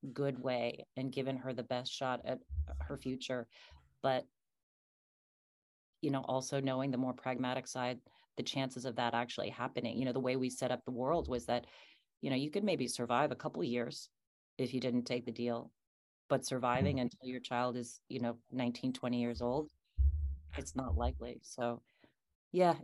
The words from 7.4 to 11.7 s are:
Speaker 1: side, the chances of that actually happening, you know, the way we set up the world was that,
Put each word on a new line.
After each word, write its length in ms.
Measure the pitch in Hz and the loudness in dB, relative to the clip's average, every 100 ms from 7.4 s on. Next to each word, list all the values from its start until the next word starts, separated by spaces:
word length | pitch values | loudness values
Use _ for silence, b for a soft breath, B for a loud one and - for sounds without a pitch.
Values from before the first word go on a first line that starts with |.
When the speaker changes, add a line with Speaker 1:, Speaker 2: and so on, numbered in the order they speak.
| 127 131 - | -2 -2 -4
Speaker 1:
side, 320 | 131 123 123 - b b - | -4 -4 -4 -10 b b -6
the 80 | |
chances 400 | - 139 131 127 | -2 0 -2 -2
of 100 | 127 117 | -4 0
that 180 | 120 | 2
actually 340 | 117 120 - 104 | 2 0 -2 -4
happening, 500 | - 131 143 117 117 | -4 -4 -2 -2 0
you 60 | |
know, 80 | 131 | 0
the 80 | 127 | 2
way 160 | 127 131 | 2 2
we 140 | 127 | 0
set 200 | 127 127 | 0 -2
up 140 | 123 | 0
the 80 | - | -2
world 340 | 120 131 165 127 | -2 2 2 0
was 200 | 123 120 | -2 0
that, 200 | 120 - | -2 -2